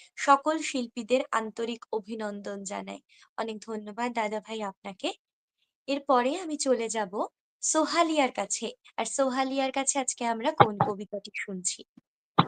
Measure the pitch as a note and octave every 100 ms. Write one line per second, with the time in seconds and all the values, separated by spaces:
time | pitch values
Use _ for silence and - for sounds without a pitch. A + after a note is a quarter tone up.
0 | - - - C#4 D4+ D#4 D4+ C4+ A#3 -
1 | A3 B3+ C#4 A3+ A3 G#3 A#3 A#3 - A3
2 | G3 A3 G#3 G3+ G3+ G3+ F#3+ G3 F#3+ G3
3 | _ _ - - A3+ G#3+ A3+ A3 G#3 G#3
4 | B3 A#3 G#3 G#3+ G#3+ A3 G#3 - G3+ G3
5 | D#4+ A4 _ _ _ _ _ _ - C#4
6 | C#4 B3+ B3 E4+ F4 D4 C#4 A#3 A3+ A3
7 | G3+ G3+ F4+ - _ _ - D#4 D4+ D#4
8 | E4+ D#4 C4 - G3 - A3 - - -
9 | A3 - C4+ B3+ C4+ C4+ C4+ C4 C4+ C#4+
10 | B3+ - A#3 A3+ B3 D#4 A3 G#3 G3+ G3
11 | G#3 G3+ - - - F#3+ F3+ - - _
12 | _ _ _ -